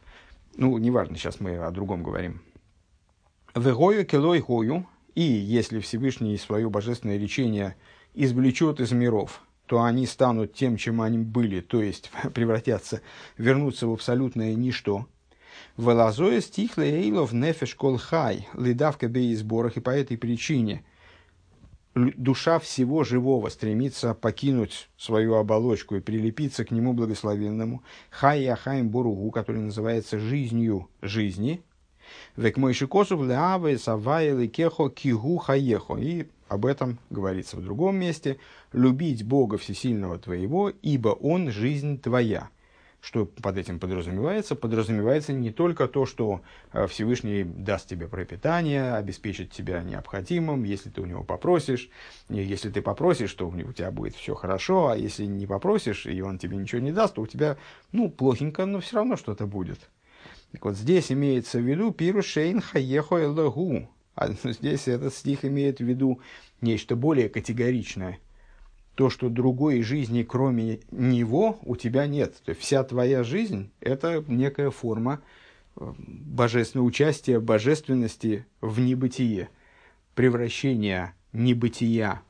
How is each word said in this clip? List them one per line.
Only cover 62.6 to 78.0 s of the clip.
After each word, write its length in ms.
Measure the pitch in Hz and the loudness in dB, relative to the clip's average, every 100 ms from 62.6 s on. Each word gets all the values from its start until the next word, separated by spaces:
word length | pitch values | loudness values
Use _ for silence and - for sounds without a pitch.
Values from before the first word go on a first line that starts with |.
хаехо 600 | - 156 131 143 147 175 | 0 -2 0 -2 2 2
элэгу". 680 | 151 151 151 120 180 123 120 _ _ - | 2 2 0 0 -2 -2 -6 _ _ -6
А 120 | - | -4
<laughs> 120 | 104 | -4
здесь 440 | 131 117 143 143 - | -6 -4 -2 -2 -2
этот 260 | 123 139 | -2 -4
стих 320 | - 139 139 135 | -6 -4 -4 -2
имеет 340 | 143 139 135 | 0 0 0
в 60 | 123 | -2
виду 340 | 127 135 123 - - - _ | 2 2 0 -8 -20 -20 _
нечто 360 | 120 107 - 123 | 0 0 0 0
более 340 | 143 143 107 | 4 4 2
категоричное. 920 | 110 - 117 120 123 98 - 92 98 - - - - - _ _ - | 0 -4 0 0 0 -4 -8 -8 -10 -16 -20 -20 -20 -20 _ _ 2
То, 140 | 131 | 2
что 180 | - 123 | 2 -2
другой 540 | 117 127 127 151 127 | 2 2 2 2 2
жизни, 400 | 107 147 117 120 | 2 -2 0 0
кроме 560 | 117 123 135 120 113 110 - | 0 0 2 2 0 -4 -8
него, 680 | - 127 120 113 135 220 220 | 0 2 4 4 2 2 0
у 140 | - 120 | -6 -4
тебя 320 | 117 127 147 | 0 2 2
нет. 340 | 143 95 - | 0 -2 -4
То 60 | - | -10
есть 120 | - | -8
вся 220 | - 139 | 0 2
твоя 400 | 127 123 123 131 | 2 2 2 2
жизнь — 460 | 117 180 226 101 98 _ | 2 -2 -2 -4 -6 _
это 460 | - 135 165 165 151 | -4 -2 0 -2 0
некая 440 | 120 139 139 143 | 2 2 2 -2
форма, 500 | - 117 110 120 147 - - - _ _ - | 0 -4 0 -2 -2 -8 -20 -20 _ _ -14
э, 180 | - - | -12 -12
божественного 880 | - - 76 123 120 120 110 135 123 | -16 -16 -8 2 4 4 2 2 2
участия, 520 | 123 147 147 - 120 | 4 2 2 2 2
божественности 1080 | 117 110 117 151 - 131 | 4 4 4 2 2 0